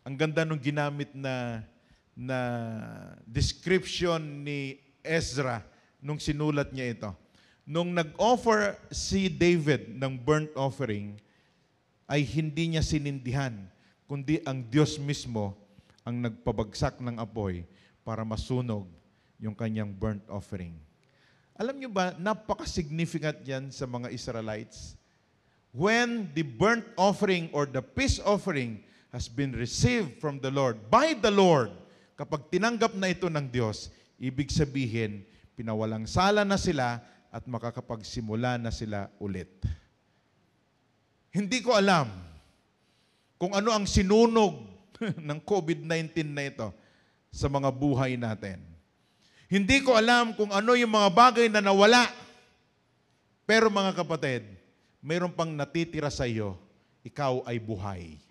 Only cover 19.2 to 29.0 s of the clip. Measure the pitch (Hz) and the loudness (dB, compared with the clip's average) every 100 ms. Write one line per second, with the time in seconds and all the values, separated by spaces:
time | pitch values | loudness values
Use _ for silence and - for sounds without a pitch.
19.2 | _ _ 107 104 113 110 104 98 110 101 | _ _ -10 -6 -6 -4 -6 -4 -4 -4
20.2 | - 101 - 101 87 82 73 _ _ _ | -8 -12 -10 -10 -10 -14 -20 _ _ _
21.2 | _ _ _ _ 226 277 262 196 185 - | _ _ _ _ -8 -6 -6 -2 -2 -2
22.2 | 185 214 - 202 330 - 151 156 165 165 | -4 -4 -4 -6 -4 -6 -4 -2 -2 -2
23.2 | 151 147 123 135 135 - 131 123 123 117 | -4 -6 -8 -8 -8 -10 -8 -6 -8 -8
24.2 | - 113 110 107 117 - - - _ _ | -8 -8 -6 -8 -10 -16 -20 -20 _ _
25.2 | _ _ _ _ _ 117 185 226 240 233 | _ _ _ _ _ -2 2 2 2 -2
26.2 | 190 143 151 113 190 233 - - 190 196 | -4 -4 -4 2 2 2 -2 2 2 4
27.2 | 208 185 165 147 143 127 120 - 262 - | 2 0 0 -2 -2 -2 -6 -2 0 0
28.2 | - 202 196 151 120 107 - _ | 2 0 0 -4 -4 -8 -14 _